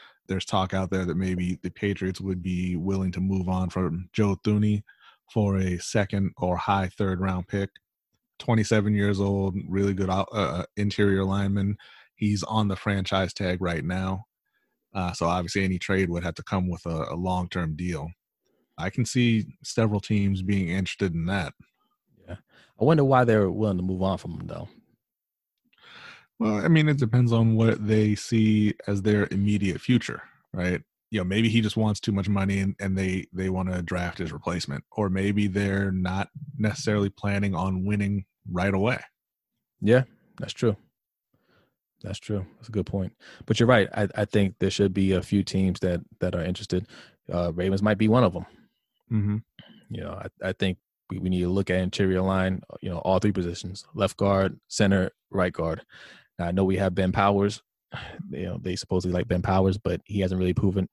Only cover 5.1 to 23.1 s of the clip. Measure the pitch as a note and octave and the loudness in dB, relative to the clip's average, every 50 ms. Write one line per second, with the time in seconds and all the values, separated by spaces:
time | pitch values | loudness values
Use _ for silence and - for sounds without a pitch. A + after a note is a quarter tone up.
5.1 | - _ _ _ - A2 G#2 G2+ G2 F#2+ F#2+ F#2 F2+ E2+ - - - A2 G2+ - | -20 _ _ _ -2 0 0 2 2 0 0 0 -2 -4 -4 -2 0 0 0 0
6.1 | - G2 G2 F2 - - F2+ F2+ F2+ E2+ - - G2 G2 F#2+ F2+ - - G2+ F#2+ | 0 -2 -2 -2 -4 -4 -2 -2 -2 -2 0 0 0 2 0 -2 -2 -2 -2 -2
7.1 | F#2 F2+ F#2+ F#2+ F#2 F#2 F2+ - - G2 G2 - _ - _ _ _ _ _ _ | -2 -2 -2 -2 -2 -4 -4 -4 -4 -4 -4 -4 _ -14 _ _ _ _ _ _
8.1 | _ _ _ _ _ - - - A#2 A2+ G#2+ - A2+ G#2+ G2+ G#2+ G#2+ G#2 G2+ G2+ | _ _ _ _ _ -8 -2 0 2 2 4 4 4 4 4 2 2 2 2 2
9.1 | G2+ F#2+ G2+ G2 G2 G2 G2 F#2+ F2+ G2+ - F2 F#2 G2 G2+ G2+ G2 F#2+ F#2+ F#2 | 0 0 0 0 0 0 0 0 -2 -4 -6 -4 -2 0 0 0 0 0 0 0
10.1 | F#2 F#2+ - - A#2 G#2+ F#2+ B1 D2 F2+ - - - G#2+ G#2 G2+ - - G#2 G2+ | 0 0 -2 -2 -2 -2 -2 -2 -2 -4 -6 -6 -4 -2 -2 -2 2 2 4 4
11.1 | G2 F#2+ F#2+ F#2+ G2 G2+ G2 G2 G2 G2+ G2 G2+ G#2 - - - - - - _ | 4 4 2 2 0 0 0 0 0 0 0 -2 -2 -4 -8 -20 -20 -20 -20 _
12.1 | _ - A2 G#2 G#2 F#2+ - - A2 A2 G#2+ G2 F#2+ - - G#2+ G2+ G2 F#2 - | _ -2 0 0 0 0 -2 -2 0 0 0 0 0 -2 -2 -2 -2 -2 -2 0
13.1 | G2+ F#2+ F#2+ F2 - - G2+ F2+ F2+ F2+ F#2 F2 E2+ D#2+ - F2 F#2 F#2+ F#2+ F#2+ | 0 0 0 -2 -4 -4 -2 -2 -2 -2 -2 -2 -2 -4 -4 -4 -4 -4 -2 -4
14.1 | F#2+ G2 A2 _ _ _ _ _ _ _ _ _ _ _ _ _ - G2 F2+ F2 | -4 -6 -8 _ _ _ _ _ _ _ _ _ _ _ _ _ -6 -4 -4 -4
15.1 | E2+ - E2+ E2+ F2 F#2 F2 E2+ - G2+ G2 F#2+ F#2 F2 - - F#2+ F#2+ F#2+ E2+ | -2 -2 0 0 0 0 -2 -2 -2 -2 0 0 -2 -2 -2 -2 0 0 0 0
16.1 | E2+ E2+ F2 E2+ E2 - - - G#2 F#2+ F#2 F2+ F2 - - E2+ E2 D#2+ - - | -2 -4 -4 -6 -6 -8 -8 -4 -2 -2 -2 -2 -4 -6 -6 -6 -4 -4 -4 -6
17.1 | D2 F2 F2+ F#2 F#2 F2+ F2+ F2 - F#2 E2+ D#2+ D#2 D#2 F2+ F2+ E2+ D#2 D2+ E2+ | -6 -6 -4 -2 -2 -2 -4 -4 -4 -4 -4 -4 -4 -4 -6 -6 -6 -6 -8 -10
18.1 | F2+ _ _ _ _ _ _ _ _ _ _ _ _ - B2 A2+ - - A2+ - | -14 _ _ _ _ _ _ _ _ _ _ _ _ -8 -8 -6 -2 -4 -4 -2
19.1 | - B2+ A#2+ A#2+ A2+ A2 - - - _ - - - A#2+ A2+ G#2+ G#2+ G2 - - | 0 2 2 4 4 2 0 -4 -8 _ -14 -6 0 2 2 2 2 -2 -2 0
20.1 | G#2+ G#2 G2+ G2 G2 F#2+ F#2 G2 G2+ G2 F#2 E2 F2+ F#2+ F#2 - - - G2+ F#2 | 0 2 2 2 0 0 0 0 0 0 0 0 0 -2 -2 -4 -4 -2 -2 -2
21.1 | E2 E2 E2 F2 G2+ G2 D2+ C#2+ - _ - _ _ _ _ _ _ _ _ _ | 0 -2 -2 -2 -2 -2 -4 -6 -8 _ -20 _ _ _ _ _ _ _ _ _
22.1 | _ _ _ - G2 - _ _ _ _ _ _ _ - A#2+ D3 E3 D3+ C#3 C3+ | _ _ _ -16 -16 -16 _ _ _ _ _ _ _ 0 4 4 6 6 6 6